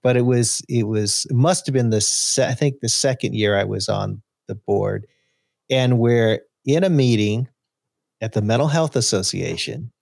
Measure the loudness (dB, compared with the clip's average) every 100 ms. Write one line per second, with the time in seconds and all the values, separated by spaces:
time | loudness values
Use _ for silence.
0 | 2 2 2 2 0 -2 -2 -2 0 -2
1 | -2 -4 -2 2 2 0 0 0 2 0
2 | 0 -2 -2 0 0 0 -2 -2 -4 0
3 | -2 -2 -4 0 0 2 0 -4 -4 -4
4 | -4 -8 _ _ -14 -12 -2 -2 0 -4
5 | -10 _ _ _ _ _ _ 0 2 2
6 | 4 4 2 0 _ _ -2 2 2 2
7 | 4 2 2 -2 -6 _ _ _ _ _
8 | _ _ -6 -4 0 0 2 0 0 0
9 | 0 0 -2 -4 -6 -6 -8 -10 -12 _